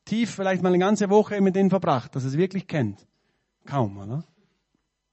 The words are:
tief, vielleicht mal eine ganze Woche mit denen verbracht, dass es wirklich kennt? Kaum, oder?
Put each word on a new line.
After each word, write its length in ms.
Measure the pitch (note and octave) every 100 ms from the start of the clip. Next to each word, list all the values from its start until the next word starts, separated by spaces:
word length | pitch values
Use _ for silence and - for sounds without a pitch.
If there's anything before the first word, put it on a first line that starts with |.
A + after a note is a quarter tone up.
| -
tief, 300 | G#3+ A#3 -
vielleicht 260 | F#3+ F#3+
mal 80 | F#3
eine 100 | F3
ganze 300 | F#3 G#3+ G3+
Woche 320 | G#3 G#3 G#3
mit 140 | F#3+ F#3
denen 140 | G3
verbracht, 460 | F#3+ F3+ C3+ - C#3
dass 80 |
es 140 | C3 C#3
wirklich 300 | F#3 F#3+ -
kennt? 400 | E3 A2+ G2+ _ _ _ _ _ _ -
Kaum, 320 | C#3+ A2 G2
oder? 260 | G2 C3+ - _ _ _ _ _ _ _ _